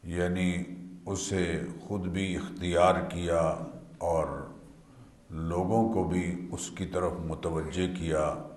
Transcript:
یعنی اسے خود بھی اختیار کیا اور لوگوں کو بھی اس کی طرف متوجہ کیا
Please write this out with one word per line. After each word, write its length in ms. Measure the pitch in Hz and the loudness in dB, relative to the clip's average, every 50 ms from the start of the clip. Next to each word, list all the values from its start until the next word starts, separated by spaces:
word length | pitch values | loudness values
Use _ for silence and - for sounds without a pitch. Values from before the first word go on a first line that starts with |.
یعنی 600 | - 85 85 87 87 90 90 92 92 90 87 90 90 - - - - - - - - | -6 -4 0 0 2 2 2 2 2 2 2 0 -4 -6 -8 -12 -12 -14 -16 -12 -6
اسے 560 | - 98 92 - - 98 92 90 85 80 78 - - - - | -6 -4 -4 -2 0 2 2 2 2 0 -2 -2 -6 -8 -10
خود 200 | - - 104 98 | -6 -4 -4 -2
بھی 360 | 90 90 85 95 95 95 90 | -2 -2 -2 0 0 0 -2
اختیار 580 | 92 - - - - 90 87 87 85 87 92 92 92 87 - | -2 -4 -6 -8 -4 -2 2 6 8 8 8 8 6 2 -2
کیا 320 | - 87 87 85 85 85 82 78 76 80 82 - - - - - - - | -4 -2 0 2 4 4 4 2 2 -2 -6 -10 -12 -14 -16 -18 -10 -4
اور 280 | 85 85 82 80 76 71 69 69 69 - - - - - - - - - - - - - - - - - | 0 2 2 2 0 0 -4 -8 -10 -12 -14 -16 -18 -20 -20 -20 -20 -20 -20 -20 -20 -20 -20 -20 -16 -10
لوگوں 640 | 82 80 80 82 85 90 92 92 110 113 113 110 - | -6 -4 -2 0 0 2 2 4 4 4 4 4 4
کو 100 | 95 87 80 | 2 2 2
بھی 400 | 90 90 90 87 87 90 - - | 2 2 2 0 -2 -4 -6 -8
اس 180 | - - - - | -8 -8 -8 -10
کی 160 | - - 95 | -6 -6 -6
طرف 260 | 80 82 90 90 87 82 85 80 | -2 0 0 0 0 -2 -4 -4
متوجہ 680 | 80 80 78 - 85 80 80 76 76 71 90 90 - 90 87 | -6 -6 -4 -2 -2 -2 -2 -2 -2 0 0 0 0 0 -2
کیا 360 | 82 80 78 76 76 76 69 - - - - | -2 0 2 2 2 2 0 -2 -8 -12 -14